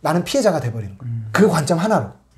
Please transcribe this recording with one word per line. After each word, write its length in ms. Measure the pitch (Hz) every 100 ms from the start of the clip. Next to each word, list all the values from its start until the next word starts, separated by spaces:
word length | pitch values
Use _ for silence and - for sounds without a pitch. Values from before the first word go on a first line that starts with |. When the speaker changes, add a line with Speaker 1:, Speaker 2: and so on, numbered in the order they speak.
Speaker 1:
나는 220 | 147 175
피해자가 360 | 175 277 220 156
돼버리는 380 | 120 113 98 -
거예요. 120 | 120
Speaker 2:
음. 140 | 117 110
Speaker 1:
그 160 | - 208
관점 300 | 165 139 165
하나로. 320 | 220 180 98 - _